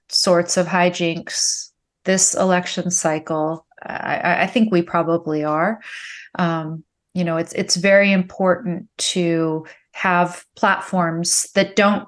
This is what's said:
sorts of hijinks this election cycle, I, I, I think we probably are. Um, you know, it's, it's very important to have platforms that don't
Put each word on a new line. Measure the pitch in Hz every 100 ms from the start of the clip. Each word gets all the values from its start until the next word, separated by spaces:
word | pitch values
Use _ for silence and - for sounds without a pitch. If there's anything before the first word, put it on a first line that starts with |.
| -
sorts | - 196 175 175 190
of | 170
hijinks | 180 180 175 170 165 - - - - - _ _ _ -
this | 190 -
election | - 185 180 180 - 175
cycle, | - 160 156 160 160 156 165 _ -
I, | - - - 143
I, | 175 -
I | 185
think | 247 220
we | 175
probably | 175 170 160 170 160 151
are. | 151 156 185 220 - - - - - -
Um, | 170 165 156 160 - _ _
you | 180
know, | 170 165
it's, | 170
it's | - 196 185
very | 196 196 202
important | 190 185 - 185 - 180 170 - -
to | - 185 170 165 160 156 156 - _
have | - 190 175 170 - - -
platforms | 208 190 - 185 165 165 175 - -
that | 196 185 -
don't | 202 202